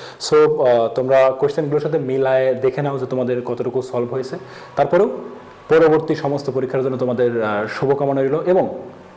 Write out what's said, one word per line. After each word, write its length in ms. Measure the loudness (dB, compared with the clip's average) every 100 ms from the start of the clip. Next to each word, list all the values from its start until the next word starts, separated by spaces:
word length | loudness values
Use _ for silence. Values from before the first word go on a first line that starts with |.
| -18 -10
So, 140 | 2 4
আহ, 520 | 4 4 4 4 2 0
তোমরা 360 | 2 4 4 2
কোশ্চেনগুলোর 400 | -2 -2 -2 -2
সাথে 200 | 0 -2
মিলায়ে 560 | -2 0 2 2 2 0
দেখে 260 | 0 0
নাও 180 | -4 -4
যে 60 | -4
তোমাদের 360 | -2 -2 -2
কতটুকু 400 | -4 -4 -4 -4
সলভ 320 | -4 -4 -4
হয়েছে। 240 | -4 -6 -10 -14 -20 -8 -2
তারপরেও 340 | 2 2 2 -2 -12 -16 -20 -12 2
পরবর্তী 460 | 4 6 4 0 -4
সমস্ত 340 | -2 -4 -4
পরীক্ষার 340 | -4 -2 -2
জন্য 140 | -2 -2
তোমাদের, 460 | -2 0 0 0
আহ, 240 | -2 -2 -4
শুভকামনা 540 | -2 -2 0 0 0
রইল। 180 | 0 0 2
এবং 340 | 2 0 -6 -14 -18 -20